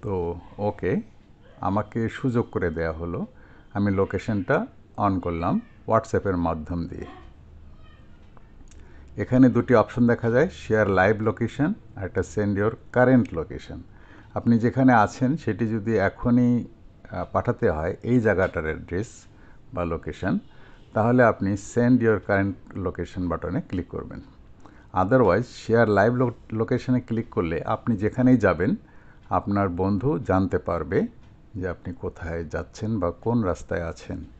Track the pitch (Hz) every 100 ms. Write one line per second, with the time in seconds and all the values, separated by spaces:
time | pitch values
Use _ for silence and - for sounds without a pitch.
0 | 107 95 85 85 - - 104 - 92 147
1 | 226 - - - - - 92 98 104 117
2 | 113 - 135 120 113 104 90 82 82 80
3 | 85 92 202 - - - - 104 101 98
4 | 98 98 - 104 90 147 247 - - -
5 | 104 95 87 85 85 190 - - - 110
6 | - 123 101 87 85 82 78 85 82 -
7 | - - - - - - - - 622 622
8 | - - - - - - - - - -
9 | - - 104 127 131 113 117 117 104 -
10 | 120 117 120 120 175 - - 110 101 95
11 | 92 107 110 101 113 - 151 220 - -
12 | 95 - 90 - 101 98 104 - - -
13 | 123 131 104 82 78 65 - 76 - -
14 | - - - - 107 117 117 131 131 120
15 | 104 - 123 165 - 101 113 113 104 110
16 | 95 - 123 120 123 120 - - - -
17 | - 92 87 95 95 117 113 78 82 -
18 | - 123 110 90 92 87 78 78 80 85
19 | 117 - - - - - - - 87 80
20 | - 78 92 190 - - - - - -
21 | 110 123 120 - 98 101 - - 120 123
22 | 113 104 - 98 98 98 - - 90 90
23 | 87 - 90 82 80 90 - 95 - -
24 | - - - - - - - - - 95
25 | 95 127 110 90 123 - - 113 113 101
26 | 104 123 127 113 - 110 113 123 - 127
27 | 117 113 113 - 85 80 - 120 - 110
28 | 107 117 127 127 101 82 95 208 - -
29 | - - - 92 95 101 98 85 92 101
30 | 131 165 113 95 95 90 - 85 78 98
31 | 226 - - - - 98 92 82 - 85
32 | 90 - 85 82 82 78 80 - 107 110
33 | 87 85 - 120 98 82 - 90 82 78
34 | - 80 80 -